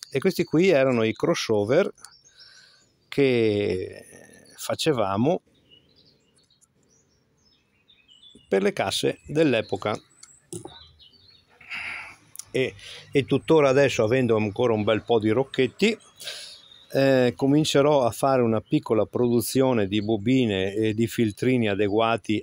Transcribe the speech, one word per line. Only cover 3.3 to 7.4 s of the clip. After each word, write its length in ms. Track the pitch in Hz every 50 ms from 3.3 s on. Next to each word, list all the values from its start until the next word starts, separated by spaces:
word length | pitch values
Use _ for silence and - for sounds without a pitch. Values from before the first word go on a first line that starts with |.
| 123 117 113 110 104 104 104 101 95 92 95 95 95 - - - - - - - - - - - -
facevamo 840 | - - - 113 - - 160 147 120 104 95 98 101 117 147 180 - - _ _ _ _ _ _ _ _ _ _ _ _ _ _ _ _ _ _ _ _ _ _ _ _ _ _ _ _ _ _ _ _ _ _ _ _ _ _ _